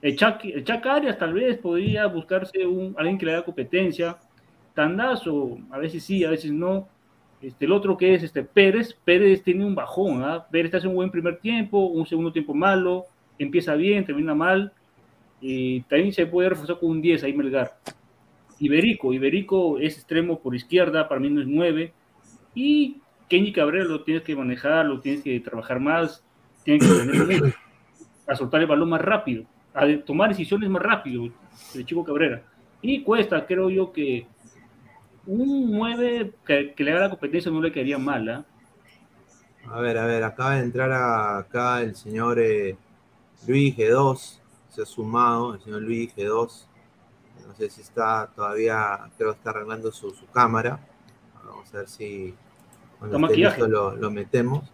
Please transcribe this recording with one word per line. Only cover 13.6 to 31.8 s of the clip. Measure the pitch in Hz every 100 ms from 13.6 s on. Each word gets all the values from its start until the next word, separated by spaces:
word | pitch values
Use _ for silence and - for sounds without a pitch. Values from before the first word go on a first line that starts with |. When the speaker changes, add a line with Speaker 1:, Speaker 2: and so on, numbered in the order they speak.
| 165 151
Speaker 1:
bien, | 185 208 190
termina | 190 160 151
mal, | 170 190 196 _ _ _ _ _ _ _
y | 131 131 127 127
también | 123 143 196
se | 196 165
puede | 175 180
reforzar | 175 147 175
con | 170
un | 160
diez | 160 160
ahí | 135
Melgar. | 143 139 131 123 - - - _ _ _ _ _ _
Iberico, | 147 147 220 226 135
Iberico | 131 135 175 196 190 175 139
es | 151 147
extremo | - 160 175 160
por | 131 123
izquierda, | - 180 170 156 156
para | 135
mí | 139
no | 147
es | 131
nueve, | 147 175 156 165 _ _ _ _ - _ -
y | 277 302 285 285 _ _ _
Kenny | 180 202
Cabrera | 196 147 175 180
lo | 151
tienes | 151 160
que | 160 147
manejar, | 127 123 143 160 156
lo | 139
tienes | 139 143
que | 139 123
trabajar | 120 113 110 127
más, | 139 165 160 - _ _ _ _
tienes | - 147 -
que |
aprender | 90 120 - - 185
mucho, | 143 - - _ _ _ - _ -
a | 127
soltar | 127 156
el | 160
balón | 147 165
más | 160
rápido, | 180 214 - 113 113 _ _
a | 139 143
de-, | 147
tomar | - 143 214
decisiones | 190 170 202 208
más | 190
rápido, | 220 214 143 123 117 - - - -
el | 131